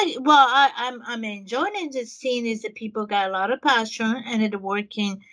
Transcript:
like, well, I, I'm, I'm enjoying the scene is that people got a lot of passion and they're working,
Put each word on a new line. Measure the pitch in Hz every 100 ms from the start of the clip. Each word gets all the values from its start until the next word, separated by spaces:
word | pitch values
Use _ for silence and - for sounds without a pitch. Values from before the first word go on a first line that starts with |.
| 359
like, | 262 262
well, | 294 254
I, | 269 277 -
I'm, | 247 247 233
I'm | 233
enjoying | 220 202 196 247 381 415 311
the | 262 233
scene | - 262 247 233
is | 220
that | 214 -
people | 220 220 208
got | 202 190
a |
lot | 214 220
of | 277
passion | 294 240 220 - 220 254 233
and | 226
they're | 214 202
working, | 190 202 208 - 202 196 -